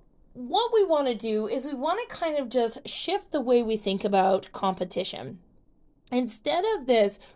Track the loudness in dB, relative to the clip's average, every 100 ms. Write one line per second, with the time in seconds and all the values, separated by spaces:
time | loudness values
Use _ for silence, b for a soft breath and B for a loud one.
0 | _ _ _ -14 -2 0 2 4 4 4
1 | 2 -2 -2 -2 0 -4 -4 -4 -2 -2
2 | -4 -6 -2 -2 0 0 0 -2 -10 -8
3 | -4 -4 -2 -4 4 4 4 -2 -2 -2
4 | 2 4 4 2 -2 -4 -2 -2 -4 -4
5 | -6 -6 -12 -16 _ _ _ _ _ _
6 | -6 -2 -2 -4 -2 0 0 -2 2 4
7 | 4 0 B